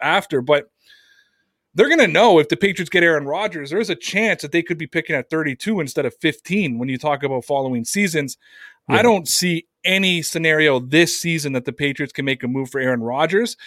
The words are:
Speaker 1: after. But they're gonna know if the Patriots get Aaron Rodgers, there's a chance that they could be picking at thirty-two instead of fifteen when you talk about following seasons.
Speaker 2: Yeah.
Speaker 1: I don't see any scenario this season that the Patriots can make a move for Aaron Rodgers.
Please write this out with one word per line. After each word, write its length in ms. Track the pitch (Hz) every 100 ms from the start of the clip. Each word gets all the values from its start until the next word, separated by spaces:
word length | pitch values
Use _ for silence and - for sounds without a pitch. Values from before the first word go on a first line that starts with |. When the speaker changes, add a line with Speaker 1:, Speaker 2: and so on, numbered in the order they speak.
Speaker 1:
after. 400 | 139 190 - 135
But 300 | 123 143 - _ _ - _ _ _ _ _ _ _
they're 140 | 156 269
gonna 180 | 330 208
know 320 | 156 233 170
if 100 | -
the 60 | -
Patriots 320 | 196 185 170
get 140 | 180
Aaron 240 | 170 151 139
Rodgers, 440 | 170 214 170 139
there's 200 | 185 208
a 60 | 175
chance 460 | - 196 220 175
that 100 | 143
they 100 | 170
could 160 | 165 160
be 80 | 151
picking 300 | 165 156 143
at 120 | -
thirty-two 520 | 160 151 127 208 208
instead 260 | 143 - 127
of 80 | -
fifteen 580 | 160 - - 196 160 117
when 100 | 127
you 100 | 127
talk 260 | 151 139
about 200 | 139 131
following 400 | - 139 131 123
seasons. 540 | 113 202 202 214 - - _ - - _ -
Speaker 2:
Yeah. 80 | 180
Speaker 1:
I 60 |
don't 240 | 240 202 147
see 400 | - 180 170 - _
any 380 | 180 190 190 175
scenario 580 | 151 165 160 156 156 127
this 380 | 127 156 170 -
season 340 | 170 165 143
that 120 | 131
the 80 | 127
Patriots 400 | 123 143 135 143
can 120 | -
make 180 | 139 131
a 60 | 123
move 200 | 131 131
for 120 | 139
Aaron 200 | 127 123
Rodgers. 560 | 113 131 160 196 233 -